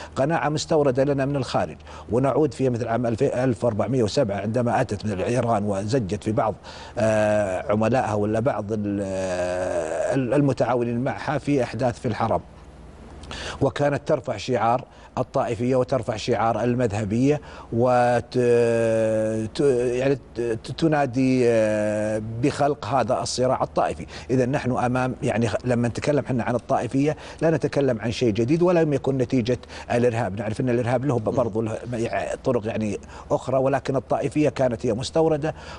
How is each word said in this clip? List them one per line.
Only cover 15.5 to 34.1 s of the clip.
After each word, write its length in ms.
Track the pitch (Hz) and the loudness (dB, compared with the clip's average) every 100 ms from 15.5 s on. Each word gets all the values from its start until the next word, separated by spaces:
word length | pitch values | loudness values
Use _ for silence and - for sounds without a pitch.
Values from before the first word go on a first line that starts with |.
| 113 123 127 | 0 0 2
وترفع 400 | 123 127 113 107 | 2 0 -2 -4
شعار 480 | - 110 113 110 | -2 2 2 2
المذهبية 800 | 123 123 120 101 107 113 135 147 - - - | 0 0 0 0 -2 2 2 2 -4 -16 -6
وت-، 640 | 117 127 123 120 123 - 127 120 120 117 117 113 113 110 110 110 110 110 | 0 4 4 4 2 0 0 4 4 4 4 2 2 2 2 0 -2 -4
ت-، 60 | - 143 123 123 | 0 2 2 2
يعني 260 | 123 135 135 - - | 0 0 -2 -4 -6
ت-، 360 | 117 110 - 135 | -4 -4 -6 -2
تنادي، 680 | 165 151 139 120 131 127 120 | 2 2 0 2 2 4 4
آه، 760 | 113 107 107 107 107 107 107 110 113 | 4 4 2 0 0 -2 -2 -4 -2
بخلق 420 | 135 - 143 143 - | 0 2 0 0 -2
هذا 360 | 131 110 110 | 0 2 0
الصراع 420 | 120 - 127 120 | -2 0 0 0
الطائفي. 420 | 131 - 90 85 - - - | 0 0 -2 -2 -10 -12 -2
إذا 160 | 131 123 | 2 2
نحن 260 | 139 123 | 0 0
أمام، 440 | 120 123 127 127 117 | 0 0 0 -2 -2
يعني 240 | 135 104 117 | -2 0 0
خ-، 180 | 104 123 | 0 0
لما 220 | 120 120 | 0 0
نتكلم 380 | 110 127 147 104 | 0 0 0 0
حنا 180 | 127 | -2
عن 120 | 101 120 | 0 -2
الطائفية 640 | - 127 113 135 147 147 - - | 0 0 0 0 0 -2 -8 -2
لا 100 | 160 | 0
نتكلم 480 | 156 143 143 135 117 | 2 0 0 2 0
عن 100 | 113 | -2
شيء 220 | 110 123 | 0 2
جديد 280 | 104 113 165 | 2 2 2
ولم 320 | 175 175 160 | 4 4 2
يكن 240 | 139 - 135 | 2 0 0
نتيجة 400 | 123 131 113 123 - - - | 2 2 2 -2 -4 -16 -2
الإرهاب. 480 | 123 120 113 104 98 | 2 2 2 -2 -4
نعرف 220 | 107 104 | -4 -2
أن 80 | 127 | 0
الإرهاب 360 | 120 117 123 139 | 0 2 0 0
له 140 | 117 | 0
ب-، 40 | |
برضو 380 | 107 123 117 104 | 0 0 0 0
له 160 | 113 110 - | -2 -4 -6
م-، 40 | 120 | -4
يع-، 400 | 117 98 87 - | -4 -4 -4 -4
طرق 240 | 135 120 104 | -2 -2 -2
يعني 300 | 104 107 95 - - - | -4 -4 -4 -8 -18 -4
أخرى، 260 | 147 - 131 | -4 0 0
ولكن 380 | 131 139 - 135 | 2 0 0 -4
الطائفية 540 | - | -2